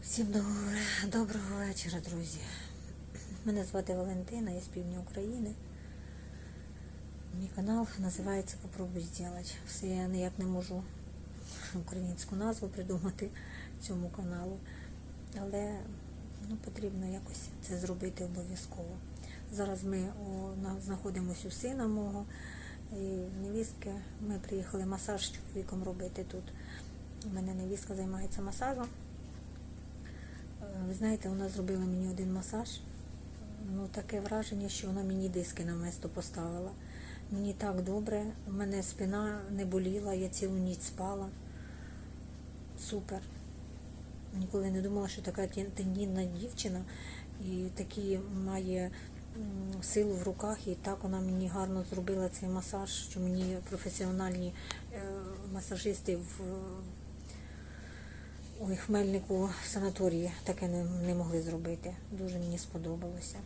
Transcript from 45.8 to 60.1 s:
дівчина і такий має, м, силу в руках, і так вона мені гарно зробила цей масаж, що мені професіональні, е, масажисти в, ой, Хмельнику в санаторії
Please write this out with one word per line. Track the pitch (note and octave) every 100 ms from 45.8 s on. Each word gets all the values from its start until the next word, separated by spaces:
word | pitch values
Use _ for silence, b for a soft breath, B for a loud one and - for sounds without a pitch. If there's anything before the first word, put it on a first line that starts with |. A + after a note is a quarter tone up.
| F#3+ F#3 G3+ F#3 F3+
дівчина | F3 A#3 - G#3+ F3+ F#3 B B B B - F#3
і | F#3 F#3 -
такий | F#3 - G3 F#3+ G3 F#3+ F#3+
має, | F#3+ F#3 F#3 F3+ B B B - A3+
м, | G#3 G3 F#3+ F#3+
силу | F#3 G#3+ G#3
в | F#3+
руках, | F3 F#3 G#3 G#3+ -
і | F3+
так | G3 F#3+
вона | G3 F#3+
мені | F#3 F#3 F#3
гарно | F#3+ F#3 F#3+ F#3
зробила | F#3+ F3+ F#3+ F#3
цей | - F#3
масаж, | F#3 F3+ G3 G3
що | - - F#3
мені | F3+ F#3 F#3 F#3 -
професіональні, | F#3+ F#3+ - F#3 F#3 F#3 F3+ F3+ F3+ B B -
е, | A3 G3 G3 F#3+ F#3+ G3
масажисти | F#3+ - F#3+ G#3+ F#3+ - F3
в, | F3 - F#3 F#3+ F#3+ F#3 - - - - - B B B B B B B B B B B - -
ой, | G3+ F#3
Хмельнику | - G#3 G3 F#3+ F#3+ F#3 F#3+ F3+
в | -
санаторії | G#3 G3 F#3+ F#3